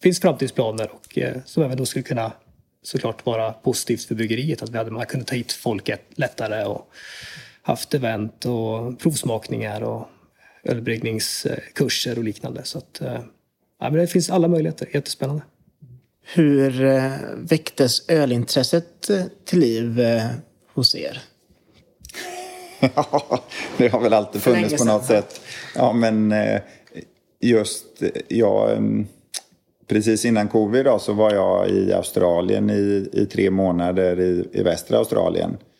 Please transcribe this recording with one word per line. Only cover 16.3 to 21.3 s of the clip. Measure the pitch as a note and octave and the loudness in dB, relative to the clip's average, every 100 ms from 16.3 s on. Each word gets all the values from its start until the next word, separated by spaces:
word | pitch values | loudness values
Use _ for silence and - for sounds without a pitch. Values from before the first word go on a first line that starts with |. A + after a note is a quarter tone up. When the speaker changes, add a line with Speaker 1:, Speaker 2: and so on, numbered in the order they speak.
Speaker 2:
Hur, | - D3+ C#3 C3+ B2+ | 4 6 6 4 2
eh, | C3+ C3+ C3+ C#3 - - | 4 4 2 -4 -10 -10
väcktes | E3+ D#3 - - C3 - - | -2 -2 0 0 2 0 2
ölintresset, | E3 C#3 A#2+ A#2+ C#3+ B2+ E3+ E3+ _ - | 2 4 0 0 0 2 0 -2 _ -2
eh, | G3 F3+ - | -2 -2 -10
till | - F3+ | 0 2
liv, | B2+ A2+ A#2 A#2 | 4 2 0 2
eh, | A#2 A#2 A2+ A#2+ - _ _ | 2 2 0 -6 -12 _ _
hos | - B2 | 0 0
er? | - C#2+ - - | 0 -6 -10 -16